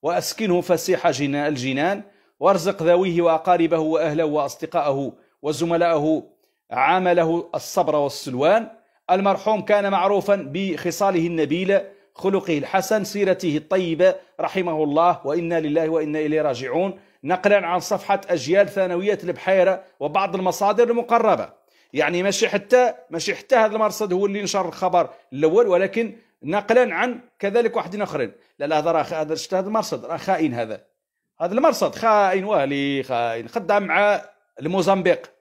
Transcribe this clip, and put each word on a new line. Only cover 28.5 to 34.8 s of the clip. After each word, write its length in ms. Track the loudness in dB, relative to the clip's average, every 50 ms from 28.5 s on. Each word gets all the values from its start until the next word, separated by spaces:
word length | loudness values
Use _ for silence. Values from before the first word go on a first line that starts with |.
| _ _
لا، 80 | -4
لا، 120 | 0 0 0
هذا 140 | 2 2 0
راه 100 | 0 0
خ-، 100 | -2 -4
هذا 220 | -6 -4 -4 -4
شت 200 | -6 -6 -4 -4
هذا 120 | -2 -2
المرصد 380 | -2 -2 -4 -2 -2 -6 -8 -8
راه 120 | -8 -10
خائن، 380 | -8 -2 -2 0 0 0 -2 0
هذا، 300 | -2 -6 -6 -8 -14 _ _ _ _ _ _ _ _ _ _ _ _
هذا 140 | -4 -2 0
المرصد 400 | 2 2 2 2 2 -2 -4 -2
خائن 500 | 0 2 4 4 4 4 2 2 -2 -2
وهلي 580 | 0 0 0 0 0 -2 -2 -2 -2 -2 -4 -4
خائن، 460 | -4 -2 -2 -2 -2 -4 -6 -8 -8
خدام 340 | -8 -10 -2 0 0 0 2
مع 420 | 2 0 2 2 2 2 0 -4 -12 _ _ _ _ _ -8
الموزمبيق. 720 | -6 -2 -2 0